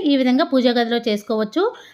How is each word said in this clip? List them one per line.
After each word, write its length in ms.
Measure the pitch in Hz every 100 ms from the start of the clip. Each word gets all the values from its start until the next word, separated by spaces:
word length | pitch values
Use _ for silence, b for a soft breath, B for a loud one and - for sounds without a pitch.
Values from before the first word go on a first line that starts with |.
ఈ 140 | 330 277
విధంగా 280 | 254 254 330
పూజా 260 | 262 247
గదిలో 280 | 240 226 240
చేసుకోవచ్చు. 640 | 233 208 - 220 214 311 427 - B